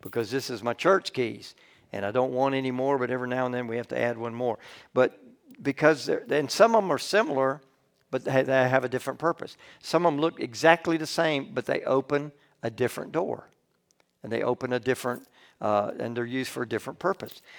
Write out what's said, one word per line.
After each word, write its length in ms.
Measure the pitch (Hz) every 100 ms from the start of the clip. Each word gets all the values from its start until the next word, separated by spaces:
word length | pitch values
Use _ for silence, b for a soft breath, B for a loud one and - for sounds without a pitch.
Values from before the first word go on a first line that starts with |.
because 300 | - 120 107
this 180 | 131 127
is 140 | 113
my 100 | 117
church 400 | 117 170 190 -
keys. 400 | - 117 113 - - b b b
And 120 | 101 101
I 60 |
don't 220 | 123 131
want 220 | 127 135 135
any 160 | 131
more, 260 | 127 135 139
but 120 | 123
every 180 | 127 123
now 160 | 127 127
and 100 | 123
then 120 | 120
we 100 | 117
have 100 | 113
to 80 | 120
add 200 | 120 113
one 160 | 117
more. 260 | 117 123 107 B B B
But 240 | 127 127 - - - - -
because 440 | 139 135 156 147 143
they're, 200 | - 233
and 220 | 143 139
some 240 | - 226 226
of 80 |
'em 80 | 190
are 60 | 135
similar, 640 | - 202 165 135 135 147 _ _ _ _ _
but 120 | 131
they, 200 | - 131
they 260 | 135 131 127
have 140 | 131
a 60 | 123
different 300 | 123 - 127
purpose. 380 | 165 165 - - B B
Some 240 | - 165 175
of 80 |
'em 60 | 143
look 200 | 165 165
exactly 580 | 123 113 160 170 175 165
the 100 | 156
same, 460 | - 160 139 139
but 120 | 139 -
they 160 | -
open 480 | - 135 135 143 147 - b b
a 80 | 113
different 420 | 113 123 - -
door. 380 | 156 156 117 - _ _ _ _ _ _ _
And 80 | -
they 100 | 110
open 320 | 120 123 127
a 60 | 123
different, 480 | 117 123 123 120 - b b b
uh, 300 | 107 104 104 -
and 160 | 117 117
they're 100 | 120
used 240 | 131 127
for 140 | 131
a 40 | 117
different 320 | 113 135 160
purpose. 420 | 185 190 107 - -